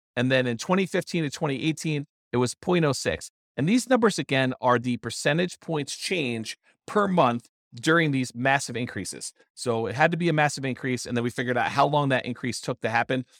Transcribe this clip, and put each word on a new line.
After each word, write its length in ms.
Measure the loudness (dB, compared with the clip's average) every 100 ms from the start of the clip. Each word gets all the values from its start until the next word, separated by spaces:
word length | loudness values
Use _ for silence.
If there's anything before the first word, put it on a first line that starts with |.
| _ -2
And 140 | 2
then 160 | 2 2
in 100 | -2
twenty 300 | 0 0 2
fifteen 360 | -2 -2 -2
to 80 | -4
twenty 320 | -2 -4 -2
eighteen, 420 | -2 -2 -4 -4 -6 _ _
it 60 | 0
was 160 | 0
point 300 | -2 0 2
oh 80 | 2
six. 380 | 2 -2 -4 -8 -20 _ -2
And 120 | 2
these 200 | 2 4
numbers, 300 | 4 4 2
again, 360 | 0 2 2 0
are 180 | 2 2
the 180 | 2 -2
percentage 600 | -4 -2 0 0 -2 -6
points 360 | -6 -6 -6 -8
change 600 | -4 -2 -2 -4 -6 -12 _ _ -4
per 220 | 0 2
month 400 | 4 4 2 -6 _ _
during 360 | -4 2 4 4
these 240 | 0 -2
massive 420 | -2 2 2 0 -6
increases. 560 | -6 -6 -8 -10 -14 -16 _
So 320 | -8 -4 -2 -2
it 80 |
had 160 | 2 2
to 60 | 2
be 120 | 0
a 40 |
massive 320 | 2 0 0
increase, 400 | -6 -6 -4 -4
and 120 | -2 -2
then 60 |
we 80 | -2
figured 280 | -4 -2 0
out 100 | 0
how 180 | 2 2
long 220 | 4 2
that 160 | 0
increase 360 | -2 -6 -6 -6
took 200 | -6 -6
to 80 | -2
happen 360 | 0 0 -2 -4